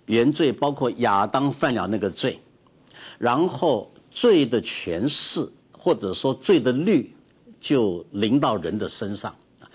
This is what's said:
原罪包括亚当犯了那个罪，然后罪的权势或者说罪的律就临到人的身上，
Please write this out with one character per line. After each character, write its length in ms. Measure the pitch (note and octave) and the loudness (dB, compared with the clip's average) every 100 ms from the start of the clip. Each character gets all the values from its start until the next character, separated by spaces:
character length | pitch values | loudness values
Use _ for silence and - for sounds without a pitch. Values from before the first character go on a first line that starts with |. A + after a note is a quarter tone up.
| - | 0
原 260 | A2 B2 | 2 2
罪 180 | D3 D3+ | 2 0
包 220 | A2 C#3+ | 2 -2
括 180 | C#3 C3 | -2 -4
亚 340 | - A#2+ G2 G#2 | 0 0 2 2
当 260 | C3 C#3+ | 0 -2
犯 220 | C3+ D3+ | 0 -2
了 120 | A#2 F2+ | 0 -2
那 120 | G#2+ | -2
个 100 | G2+ | -2
罪， 320 | E2 C3 E2+ - _ _ _ _ - - - | -2 -4 -6 -14 _ _ _ _ -20 -20 -4
然 280 | A#2+ B2+ F3 | 0 2 0
后 460 | C3 F3 A#2 - - _ | 0 0 0 -4 -16 _
罪 360 | - A#3+ F#3+ C3 | 0 4 4 4
的 120 | A2+ | 0
权 440 | - - - E2 C3 | -2 -6 -6 -4 -2
势 400 | - - - C3 - _ | 0 -2 -2 -6 -10 _
或 240 | - - | -4 0
者 200 | E3+ G2 | 0 -2
说 180 | F2+ C3+ | -2 -2
罪 240 | C3 - F3 | -2 2 4
的 140 | A#2+ | 4
律 420 | B2+ F3+ F3 - - _ _ - - | 0 2 0 0 -10 _ _ -20 -16
就 460 | - C#3 G#2+ F2 - | -2 0 2 -2 -8
临 280 | G2 G#2+ C3+ | -4 0 2
到 160 | C#3+ G#2+ | 2 0
人 200 | E2 G#2 | -4 -4
的 120 | F#2 | -6
身 260 | - G2+ | -6 -8
上， 200 | G2+ G#2+ - _ _ - | -8 -10 -12 _ _ -20